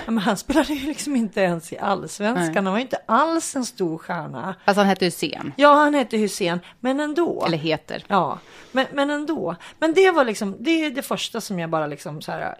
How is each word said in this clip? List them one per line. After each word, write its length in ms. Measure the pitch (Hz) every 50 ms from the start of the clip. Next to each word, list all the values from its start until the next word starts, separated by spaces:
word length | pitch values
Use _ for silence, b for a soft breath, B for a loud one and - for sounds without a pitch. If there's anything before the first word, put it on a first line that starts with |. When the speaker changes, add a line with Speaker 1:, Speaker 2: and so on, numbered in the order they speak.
| -
Speaker 1:
Men 120 | - 220 226
han 180 | 180 233 202
spelade 360 | 175 - - 277 320 285 - 302
ju 120 | 277 262
liksom 300 | 302 294 - - 285 285
inte 240 | 247 226 196 - 214
ens 320 | 190 175 175 165 - - -
i 60 | -
Allsvenskan. 680 | - 196 196 185 - 160 - - 202 214 247 180 170
Speaker 2:
Nej. 80 | 160 160
Speaker 1:
Han 100 | 202 196
var 120 | 190 190
ju 60 | 220 262
inte 160 | - - - -
alls 500 | - 220 240 294 330 330 330 311 - -
en 80 | 277 247
stor 340 | - - - 190 165 160 160
stjärna. 560 | - - 175 170 151 147 139 127 127 185 185 - -
Speaker 2:
Fast 120 | - 196
han 100 | 196 202
hette 180 | 196 190 - 185
Hussein. 480 | 175 165 - - 151 - - - - 135
Speaker 1:
Ja, 180 | - 277 294 285
han 200 | 294 302 294 294
hette 220 | 285 262 - -
Hussein, 440 | 214 214 196 - - 202 170 170 175 B B B B
men 200 | - 254 269 277
ändå. 440 | 302 302 302 330 349 - - - -
Speaker 2:
Eller 120 | 165 165 160
heter. 460 | 147 160 156 147 - - - - - -
Speaker 1:
Ja, 300 | 202 190 170 139 110 - B B B B B B -
men, 140 | 254 262 - -
men 180 | 285 277 285
ändå. 460 | 294 294 302 294 320 254 - 165 175 B B B B B
Men 160 | 302 320 320
det 160 | 359 381 381
var 140 | 349 320 269
liksom, 320 | 233 214 - 214 196 196 -
det 100 | 226 302
är 200 | 330 320 311 302
det 120 | 247 269 -
första 380 | - 220 185 - - - 233
som 180 | 208 - 202 175
jag 120 | 165 165
bara 160 | 165 160 156
liksom 360 | 147 143 143 - 175 147 156 147
så 100 | - 165
här 220 | 160 - - - -